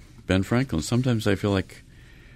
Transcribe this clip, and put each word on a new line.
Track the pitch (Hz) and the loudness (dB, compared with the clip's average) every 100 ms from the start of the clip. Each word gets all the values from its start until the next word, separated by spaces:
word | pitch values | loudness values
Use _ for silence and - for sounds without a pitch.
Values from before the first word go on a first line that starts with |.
| - - - | -20 -14 -2
Ben | 92 | 0
Franklin. | 95 120 131 82 | 2 0 0 -2
Sometimes | 76 117 131 113 104 | -2 0 0 0 0
I | 98 | 0
feel | 104 | 0
like | 98 - - - - - - - | 0 -2 -10 -20 -20 -20 -20 -20